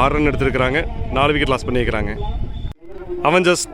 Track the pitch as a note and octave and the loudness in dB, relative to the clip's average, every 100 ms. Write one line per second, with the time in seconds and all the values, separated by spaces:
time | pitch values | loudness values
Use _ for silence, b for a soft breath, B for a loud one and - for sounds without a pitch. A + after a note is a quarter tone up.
0 | C3+ D3+ D3 C3 C3+ B2+ B2+ D3 D#3+ - | 2 4 2 2 0 2 0 0 -2 -4
1 | - B2+ D3 D3 C#3 B2+ - B2 A#2 G#2+ | -2 2 2 2 2 0 0 0 0 0
2 | G#2 G#2+ G#2+ - - - - - - - | -2 -4 -4 -4 -4 -6 -8 -10 -12 -12
3 | - - C#3+ F3+ F3 E3+ - | -8 -4 2 2 4 2 0